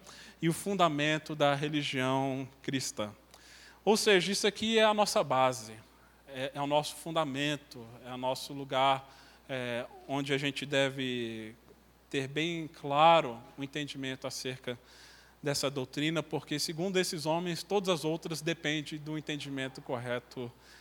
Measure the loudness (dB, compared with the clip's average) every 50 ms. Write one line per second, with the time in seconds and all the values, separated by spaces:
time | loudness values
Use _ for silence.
0 | -20 -20 -20 -20 -20 -20 -8 -2 0 0 0 0 -2 -2 4 4 4 4 4 2
1 | 2 0 0 0 -2 -6 0 2 4 4 4 2 0 -2 -2 -2 -2 -2 -2 0
2 | 0 2 2 2 0 0 -2 -4 -6 -10 -12 -10 -6 -4 -4 -2 -4 -4 -6 -6
3 | -6 -6 -8 -12 -20 _ -20 -20 -20 -20 -20 -20 -20 -20 -20 0 2 4 4 6
4 | 6 6 6 6 6 2 0 0 0 0 0 0 0 2 4 6 6 6 6 4
5 | 2 4 4 2 2 2 4 4 4 4 2 0 -6 -14 -16 -18 -20 -20 -20 -20
6 | -20 -20 _ _ _ -14 -8 -6 -6 -6 -4 -4 -2 2 2 2 2 0 -6 -10
7 | -10 -4 -2 -2 -2 0 -2 -2 -2 -2 -2 -4 -8 -12 -18 -16 -16 -16 -18 -18
8 | -14 -12 -10 -4 -2 -2 -2 -2 -6 -8 -8 -10 -6 -2 2 4 4 4 4 2
9 | -2 -8 -20 -20 -20 -20 -20 -20 -12 -8 -8 -6 -4 -4 -4 -6 -6 -8 -12 -16
10 | -8 -4 -4 -2 0 0 0 0 0 -2 -4 -4 -4 0 2 2 2 2 0 -2
11 | -4 -4 -2 -4 -4 -6 -6 -8 -10 -12 -16 -18 _ -20 -20 -20 _ _ _ _
12 | _ _ -4 -4 -4 -2 -2 -2 -2 -2 -2 -4 -6 -8 -10 -10 -4 0 4 8
13 | 8 10 10 8 6 2 -4 -8 -12 -16 -10 -10 -10 -6 -6 -6 -6 -6 -6 -6
14 | -6 -6 -6 -6 -8 -8 -8 -6 -6 -6 -8 -6 -6 -8 -8 -8 -12 -20 -20 -20
15 | -20 -20 -20 -20 -20 -20 -20 _ -4 -2 0 0 0 -2 -2 -2 -6 -4 -4 -2
16 | -2 0 0 -2 -2 -2 -6 -8 -4 -4 -4 -4 -4 -4 -4 -2 -2 0 2 2
17 | 2 2 -2 -4 -2 0 0 0 0 -2 -4 -6 -2 0 0 2 2 2 0 0
18 | 0 -2 -2 -2 -4 -6 -8 -4 -2 -4 -4 -2 -2 -2 -2 -2 -4 -6 -8 -10
19 | -8 -6 -6 -6 -6 -6 -6 -6 -6 -6 -6 -4 -6 -6 -8 -10 -8 -6 -6 -4
20 | -2 -2 -4 -4 -4 -8 -10 -10 -10 -10 -10 -16 -20 -20 -20 -20